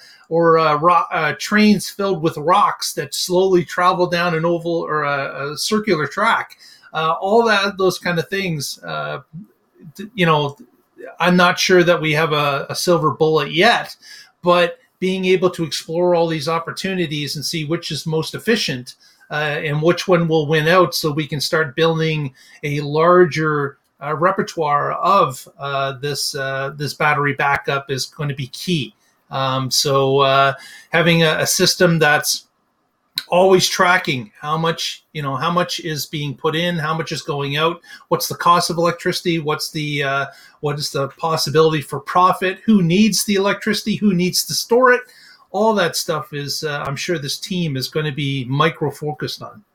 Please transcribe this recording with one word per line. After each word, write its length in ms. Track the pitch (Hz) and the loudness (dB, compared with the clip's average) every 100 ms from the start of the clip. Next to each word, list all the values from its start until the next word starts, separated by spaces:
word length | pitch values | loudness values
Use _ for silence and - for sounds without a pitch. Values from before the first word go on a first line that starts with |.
| - - - | -12 -20 -4
or, 300 | 165 170 160 | 2 4 6
uh, 200 | 156 147 | 4 4
ro-, 240 | 165 175 - | 4 4 2
uh, 240 | 170 156 143 | -2 -2 -4
trains 520 | - 208 214 196 - | -2 4 6 4 0
filled 320 | - 196 165 | -4 -4 0
with 140 | 160 151 | -2 -2
rocks 580 | 147 190 175 - - | 2 4 4 0 -6
that 180 | - 143 | -6 -8
slowly 520 | - - 180 190 180 | -6 -2 2 4 2
travel 420 | - - 180 180 175 | 2 0 2 2 0
down 280 | 175 175 | 0 -2
an 100 | 160 | 0
oval 280 | 170 170 165 | 0 -2 -2
or 300 | 165 165 151 | -4 -2 -2
a, 500 | 143 139 143 151 143 | -2 -4 -6 -8 -8
a 60 | 147 | -6
circular 480 | - 214 214 165 143 | -2 -2 0 0 -2
track. 500 | - 208 143 - - - - - | -2 0 0 -4 -16 -20 -20 -12
Uh, 200 | 156 160 165 | -4 -2 -2
all 240 | 190 226 | 2 2
that, 320 | 226 202 202 190 | 4 2 0 0
those 220 | 190 175 | 0 0
kind 200 | 185 170 | -2 -4
of 100 | 156 | -2
things, 500 | 196 190 156 135 - | -4 -2 -4 -6 -10
uh, 360 | 170 151 147 147 - 160 214 _ _ _ 185 - | -10 -8 -8 -10 -12 -20 -20 _ _ _ -20 -16
d-, 140 | 208 | -10
you 120 | 208 170 | 0 2
know, 300 | 156 143 - - _ _ - - - | 2 0 -6 -20 _ _ -20 -14 -2
I'm 160 | 175 180 | 2 4
not 220 | 180 175 | 4 4
sure 260 | - 185 | 4 6
that 160 | 170 165 | 6 4
we 120 | 156 | 2
have 200 | 151 160 | 0 0
a, 340 | 151 147 139 - | 0 0 -2 -4
a 60 | |
silver 380 | 131 - 170 151 | -4 0 2 2
bullet 400 | 135 156 156 143 | 2 2 2 0
yet, 420 | 156 208 196 - - - - - _ | 2 4 4 -2 -14 -20 -20 -20 _
but 360 | 175 175 170 170 _ - | 2 4 2 -2 _ -4
being 280 | 185 190 185 | -2 0 2
able 240 | 185 180 | 2 2
to 120 | 175 | 0
explore 520 | 160 - - 165 180 | -6 -6 -6 -2 2
all 120 | 170 165 | 2 2
these 220 | 160 143 | -2 -2
opportunities 880 | 165 165 135 190 190 165 151 143 156 | -4 -4 -8 -4 -2 -2 -4 -6 -6
and 80 | |
see 200 | 131 165 | -6 -6
which 260 | 147 170 - | -4 -6 -6
is 160 | 147 165 | -8 -4
most 280 | 160 151 | -4 -4
efficient, 600 | 127 214 220 - 127 127 - _ _ - | -6 -2 0 -2 -6 -10 -18 _ _ -10
uh, 300 | 151 151 147 | -6 -4 -4
and 200 | 160 151 | -2 0
which 260 | 160 170 - | 2 2 2
one 180 | 175 170 | 2 2
will 200 | 160 143 | 0 2
win 200 | 156 151 | 2 4
out, 280 | 185 170 | 4 4
so 180 | - 160 | 0 -4
we 140 | 143 147 | -2 -4
can 140 | 151 | -4
start 360 | - 165 151 127 | -2 -2 -2 0
building 560 | 165 160 160 156 139 - _ - | 0 2 -2 -2 -6 -10 _ -10
a 180 | 151 143 | -6 -4
larger, 960 | 147 147 170 180 175 135 156 151 139 - _ _ | -2 2 4 6 6 2 -2 -2 -4 -8 _ _
uh, 140 | 143 151 | -8 -2
repertoire 760 | 180 190 - - 151 143 139 | -2 -2 -4 -4 -2 0 -2
of, 540 | 151 170 196 156 131 - - | -2 2 2 2 -2 -16 -12
uh, 340 | 139 139 135 | -8 -4 -4
this, 420 | 127 143 139 - | -6 -6 -6 -6
uh, 380 | 147 135 135 139 147 | -6 -6 -6 -6 -6
this 180 | 143 | -8
battery 400 | - 156 143 143 | -2 -2 0 -2
backup 560 | 135 143 135 - 139 - | -2 -2 -2 -2 -4 -4
is 160 | 135 - | -8 -8
gonna 280 | - 147 | -8 -8
be 120 | 135 127 | -6 -10
key. 460 | - - 170 107 _ _ _ - | -10 -4 -4 -4 _ _ _ -10
Um, 400 | 135 135 131 131 | -4 -2 -2 -2
so, 500 | - 147 139 135 139 | -2 2 2 4 4
uh, 340 | 135 135 139 135 - - - | 4 6 4 0 -8 -20 -4
having 300 | 165 170 165 | 0 4 4
a, 160 | 160 170 | 4 2
a 60 | - | 0
system 520 | - 180 - 180 165 | 0 0 2 2 4
that's 460 | 151 147 - - - _ _ _ _ _ _ - - | 4 2 0 -6 -8 _ _ _ _ _ _ -12 -2
always 400 | 175 190 185 - | 4 6 6 4
tracking 640 | - 185 180 - 135 107 _ | 2 2 2 0 -4 -6 _
how 160 | 147 160 | -6 -2
much, 480 | 165 165 - - _ | -2 -2 -6 -10 _
you 100 | 156 | -8
know, 140 | 143 135 | -6 -4
how 140 | 160 | -2
much 300 | 175 175 - | 0 -2 -4
is 260 | 170 151 - | -6 -6 -6
being 300 | 156 147 135 | -6 -6 -4
put 180 | 160 | -2
in, 220 | 156 175 175 | 0 -2 -2
how 180 | 151 160 | -2 -4
much 160 | 156 | -4
is 100 | 156 | -8
going 340 | - 143 143 147 | -6 -4 -4 0
out, 240 | 165 170 - - - | 0 -2 -12 -16 -4
what's 200 | 170 - | -4 -4
the 60 | 135 | -2
cost 340 | 180 175 175 | 2 2 2
of 60 | 170 | 0
electricity, 600 | 170 165 180 165 180 165 | 0 0 -4 -4 -2 -2
what's 320 | 147 147 - | -2 -4 -4
the, 320 | 160 151 143 | -6 -4 -2
uh, 240 | 139 139 139 - - _ | -2 -2 -4 -10 -20 _
what 180 | 147 147 | -6 -4
is 120 | 147 | -6
the 180 | 147 135 | -4 -6
possibility 720 | - 165 156 - 151 160 156 | -4 -2 -2 0 4 4 2
for 180 | 139 139 | -4 -10
profit, 580 | - 180 185 180 190 190 | -2 2 4 2 -2 -2
who 180 | - 208 | 4 4
needs 420 | 165 180 220 180 | 6 4 4 2
the 100 | - | 0
electricity, 640 | 196 196 190 - 202 - 175 | 0 0 0 -2 -4 -2 0
who 180 | 208 | 2
needs 300 | 175 180 - | 2 0 -2
to 100 | - | -4
store 380 | 151 - 233 254 | -6 0 4 4
it. 100 | 247 - - - - _ | 4 -2 -20 -20 -20 _
All 240 | 190 220 | -2 0
that 220 | 208 170 - | 2 0 -2
stuff 360 | - 156 - | -4 -4 -6
is, 300 | 147 143 - | -10 -8 -6
uh, 200 | 156 143 151 | -6 -6 -8
I'm 100 | 143 | -8
sure 220 | - 165 | -4 -4
this 200 | 139 - | -6 -8
team 380 | - 185 165 131 | -6 -4 -2 -4
is 120 | 123 | -6
gonna 240 | 160 151 | -4 -4
be 320 | 143 139 139 | -4 -4 -4
micro-focused 1000 | 120 139 160 156 147 - 151 147 131 - | -4 0 0 0 -6 -6 -10 -8 -10 -10
on. 220 | 113 - _ | -16 -20 _